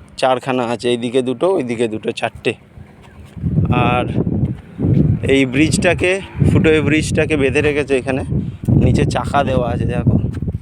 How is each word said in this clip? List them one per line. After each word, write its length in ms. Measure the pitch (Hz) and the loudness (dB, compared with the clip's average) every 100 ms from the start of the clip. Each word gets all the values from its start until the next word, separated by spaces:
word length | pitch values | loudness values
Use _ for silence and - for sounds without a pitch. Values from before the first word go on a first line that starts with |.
| - - | -20 -2
চারখানা 460 | 131 127 139 127 | 0 2 0 0
আছে, 260 | 120 120 120 | 0 -2 0
এইদিকে 320 | 120 120 131 | 0 0 0
দুটো, 320 | 127 120 175 | 0 0 0
ওইদিকে 340 | 190 123 117 117 | 0 -2 -2 -2
দুটো, 240 | 107 110 | -2 -6
চারটে। 420 | - 117 - 127 104 - - - - - - - - - - - | -4 -6 -4 -6 -6 -14 -20 -20 -20 -20 -20 -18 -6 -2 0 0
আর 320 | 123 120 123 120 - - - - - - - - - - - | 0 2 0 -2 -4 -2 -2 -4 -4 -12 -4 0 4 4 2
এই 220 | - 135 | 2 2
ব্রিজটাকে, 760 | 131 131 156 - 180 160 180 190 185 - - | 2 2 2 2 0 2 0 0 -4 0 2
ফুটওয়ে 280 | - 160 156 | 4 2 2
ব্রিজটাকে 560 | 143 156 151 - 156 151 | 2 0 0 0 0 0
বেঁধে 240 | 135 131 | 2 2
রেখেছে 360 | 147 143 135 131 | 0 -2 0 0
এখানে, 260 | 135 135 - - - - - | 0 -4 -2 -4 -4 -4 2
নিচে 360 | - 127 - | 4 4 2
চাকা 380 | 147 131 123 143 | 2 0 0 0
দেওয়া 260 | 135 127 120 | 2 0 0
আছে, 160 | 120 | -2
দেখো 340 | 117 123 - - - - - - | -2 0 0 0 -2 -6 -6 -8